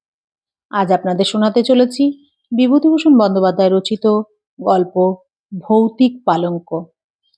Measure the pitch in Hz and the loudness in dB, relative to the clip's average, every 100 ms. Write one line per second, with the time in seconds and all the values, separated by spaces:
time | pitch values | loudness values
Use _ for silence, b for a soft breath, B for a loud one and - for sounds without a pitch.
0 | _ _ _ _ _ _ _ 214 185 190 | _ _ _ _ _ _ _ -4 0 0
1 | 190 180 190 214 214 226 233 254 247 - | -2 -2 -2 0 0 0 2 2 2 0
2 | 285 285 _ _ - 233 254 285 311 311 | -2 -2 _ _ -8 0 2 2 2 2
3 | 311 269 202 190 185 180 190 190 190 220 | 4 4 4 2 0 0 0 0 -2 -4
4 | 220 208 214 _ _ - 247 190 180 185 | 0 -2 -4 _ _ -10 -2 -2 -2 -2
5 | 185 185 _ _ _ 190 - 220 220 220 | -2 -2 _ _ _ -12 -2 0 0 0
6 | 254 247 - 165 175 175 170 165 170 _ | -2 -2 -4 -2 -2 -6 -8 -12 -12 _
7 | _ _ _ | _ _ _